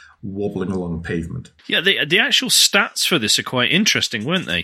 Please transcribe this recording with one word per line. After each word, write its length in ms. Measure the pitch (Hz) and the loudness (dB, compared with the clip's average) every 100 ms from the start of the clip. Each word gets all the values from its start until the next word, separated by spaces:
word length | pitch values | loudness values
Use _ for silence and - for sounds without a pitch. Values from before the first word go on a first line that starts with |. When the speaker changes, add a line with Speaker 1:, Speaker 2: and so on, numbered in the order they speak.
| - - | -20 -14
Speaker 1:
wobbling 480 | 101 98 101 95 92 | -10 -4 -4 -4 -4
along 300 | 95 87 82 | -4 -4 -6
pavement. 480 | 85 87 82 - - _ - | -4 -6 -4 -10 -12 _ -4
Speaker 2:
Yeah, 140 | - | 0
the, 240 | 392 117 143 | 0 0 0
the 140 | 185 | 2
actual 300 | 262 - 240 | 2 2 2
stats 580 | - - 196 226 - - | 2 4 4 0 -2 0
for 100 | 170 | 2
this 220 | 107 - | 2 0
are 40 | |
quite 280 | - 127 120 | 0 0 2
interesting, 520 | 160 110 120 113 113 117 | 2 2 2 0 -4 -2
weren't 200 | 185 - | -2 0
they? 180 | 87 | -4